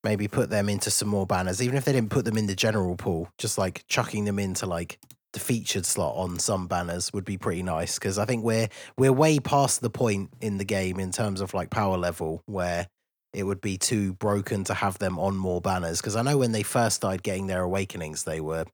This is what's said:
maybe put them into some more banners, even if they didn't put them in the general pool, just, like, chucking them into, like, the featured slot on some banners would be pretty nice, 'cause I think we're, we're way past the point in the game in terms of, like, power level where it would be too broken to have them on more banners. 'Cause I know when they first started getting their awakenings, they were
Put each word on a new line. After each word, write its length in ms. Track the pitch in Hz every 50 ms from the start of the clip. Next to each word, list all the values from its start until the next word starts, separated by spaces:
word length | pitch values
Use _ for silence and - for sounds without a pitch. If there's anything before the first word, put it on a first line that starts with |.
maybe 240 | - 107 107 101 107
put 240 | 101 - - 113 98
them 180 | 110 104 101 104
into 220 | 101 95 - 107
some 180 | - - 110 104
more 180 | 104 98 95
banners, 360 | 95 104 90 92 92 92 92
even 140 | 127 123 127
if 80 | 139 127
they 80 | 147
didn't 180 | 135 127 113 104
put 140 | - 135 -
them 140 | 117 107 110
in 80 | 107
the 100 | 98 95
general 400 | - - 110 107 107 95 90 90
pool, 320 | 85 - 101 87 82 87 - _ -
just, 180 | - 110 - -
like, 260 | 98 92 - - - _
chucking 360 | - 131 113 - - 107 104
them 140 | 104 101 101
into, 280 | 101 95 92 - -
like, 320 | 95 87 85 87 82 - _ - _ - _ _ _
the 80 | - -
featured 460 | - - 123 113 95 - - 101 87
slot 280 | - - 101 90 71 57
on 240 | 73 92 87 87 82
some 280 | - - 104 95 90
banners 440 | 85 92 87 87 87 87 90 87 - -
would 100 | 101 95
be 140 | 113 98 98
pretty 240 | - 110 87 87
nice, 360 | 90 92 80 80 87 - - -
'cause 200 | - 104 92 104
I 80 | 107
think 180 | 107 127 117 110
we're, 240 | 117 113 113 113 107 - - - - - -
we're 160 | 131 135 131
way 240 | 131 156 160 156 143
past 420 | - - 143 143 139 127 - -
the 80 | - 113
point 400 | - - 131 113 101 98 98 - - -
in 160 | - 107 101 98
the 60 | 98
game 340 | 95 107 95 95 92 90 95
in 100 | 95 92
terms 300 | 90 - 113 104 98 95
of, 140 | 98 92 -
like, 160 | 95 87 -
power 260 | - 117 104 98 95
level 460 | 90 87 87 85 - 82 80 80 82 _
where 420 | - 104 95 90 90 87 85 90 - _ _ _ _ _ _ _ _
it 120 | - 101 98
would 180 | 98 98 92
be 160 | - 104 95 95
too 340 | - - 123 107 101 95
broken 500 | 92 - 107 107 101 101 95 - 110 98 95
to 100 | - 95
have 240 | - 101 98 92 -
them 200 | 104 92 90 82
on 200 | 95 98 98 95
more 240 | 95 92 90 90
banners. 400 | 85 98 95 92 87 82 85 -
'Cause 140 | - 107 101
I 40 | 113
know 160 | 120 139 147
when 160 | 139 127 117
they 100 | 110 107
first 340 | 101 - - 127 117 107 -
started 260 | - - 98 95 92
getting 240 | - 104 95 95 98
their 160 | 95 95 92
awakenings, 640 | 92 90 95 98 98 95 - 87 82 76 76 76 -
they 180 | 82 78 80
were 240 | 78 78 80 82 80 -